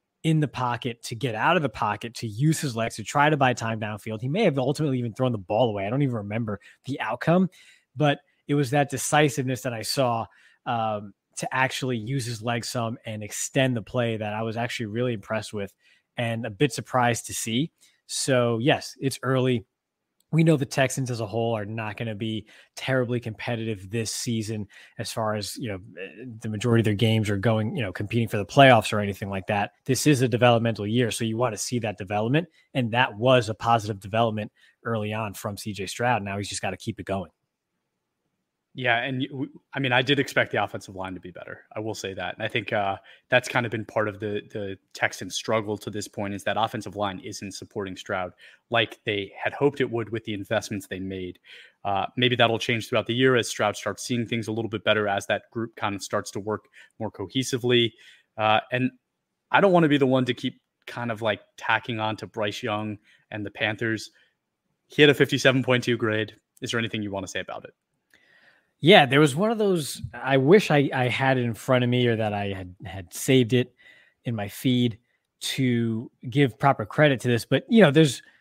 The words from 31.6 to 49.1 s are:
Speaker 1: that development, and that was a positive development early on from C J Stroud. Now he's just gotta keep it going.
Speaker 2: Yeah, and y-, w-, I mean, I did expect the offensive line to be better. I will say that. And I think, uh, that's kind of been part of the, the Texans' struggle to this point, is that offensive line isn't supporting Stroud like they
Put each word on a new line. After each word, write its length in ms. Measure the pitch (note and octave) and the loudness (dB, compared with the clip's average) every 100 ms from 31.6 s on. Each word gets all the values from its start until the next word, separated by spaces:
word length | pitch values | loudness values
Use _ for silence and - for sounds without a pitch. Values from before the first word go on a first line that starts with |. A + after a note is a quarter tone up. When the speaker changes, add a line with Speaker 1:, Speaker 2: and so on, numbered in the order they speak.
| - B2 | -4 -4
Speaker 1:
that 180 | A2 G2 | -4 -6
development, 500 | F#2+ G#2 A#2 D3 F3 _ _ C#3 | -4 -2 2 0 0 _ _ -4
and 160 | A#2 | 0
that 260 | A#2 C3 G#2 | 2 0 2
was 320 | B2 B2+ G#2+ | 4 4 4
a 60 | G#2+ | -2
positive 440 | A#2 A#2 G2+ G2 | 2 2 2 -8
development 520 | G2 A2 A#2 G#2+ G#2 - _ _ A#2 | -4 0 0 0 -6 -12 _ _ -6
early 280 | A2+ G#2 | -4 -2
on 200 | G#2+ G#2+ | -4 -6
from 240 | F#2 A2 G2 | -6 -8 -8
C 160 | A2 | -8
J 140 | G2 F#2 | -8 -8
Stroud. 340 | - A#2+ A#2 | -2 0 0
Now 160 | G2 G2+ | 0 -6
he's 120 | G2 | -6
just 120 | G2+ | -6
gotta 160 | G#2 F#2+ | -6 -6
keep 220 | - G2+ | -8 -8
it 80 | F#2 | -6
going. 240 | F#2+ F2 _ _ _ _ _ _ _ _ _ _ _ _ _ _ - | -6 -6 _ _ _ _ _ _ _ _ _ _ _ _ _ _ -4
Speaker 2:
Yeah, 200 | B2 A#2 | 0 0
and 200 | C3 B2+ | 0 -4
y-, 80 | C#3 | -4
w-, 220 | C3+ C3+ - _ | -6 -10 -10 _
I 60 | C3+ | -4
mean, 120 | C3+ | 0
I 100 | B2 | 2
did 180 | B2+ C#3 | 4 2
expect 340 | C3+ - A2+ | 2 0 0
the 100 | A2+ | 0
offensive 320 | G2+ G#2 - F#2+ | -2 -6 -12 -10
line 180 | F#2 | -10
to 60 | F2+ | -10
be 120 | F#2 | -14
better. 340 | E2 - - _ A2 | -16 -16 -18 _ -10
I 60 | |
will 120 | A2 | -8
say 200 | G2+ G2 | -6 -8
that. 220 | F#2+ F2+ - | -6 -8 -6
And 60 | |
I 60 | A2 | -4
think, 240 | A#2+ G#2 | -4 -2
uh, 240 | A2 G2 G2 - - _ | -2 0 -4 -10 -20 _
that's 200 | B2+ - | 0 2
kind 160 | C3 A#2 | -2 -2
of 80 | |
been 100 | A2+ | -4
part 240 | G2+ A2+ G#2+ | -4 -2 -2
of 140 | G2+ | -4
the, 200 | G#2+ G#2 - | -6 -6 -6
the 240 | A2 G2 G2 _ | -10 -10 -12 _
Texans' 420 | - A2+ - F#2+ - | -2 -2 -2 -10 -8
struggle 420 | - A2+ G#2 G#2 | -2 -2 -2 -6
to 100 | - | -6
this 180 | G#2 - | -10 -8
point, 260 | - G2+ | -6 -6
is 120 | G2+ - | -4 -4
that 100 | G2+ | -2
offensive 380 | A2 A2+ G#2 G2 | -2 -4 -8 -6
line 240 | G2+ F#2+ | -6 -6
isn't 320 | G2 G2+ G2+ | -12 -12 -12
supporting 460 | - - A2 F#2+ F2 | -12 -12 -8 -8 -10
Stroud 340 | - F#2+ F2+ - - - _ | -6 -6 -6 -10 -20 -20 _
like 280 | A#2 A2 - | 0 0 -2
they 300 | - | -4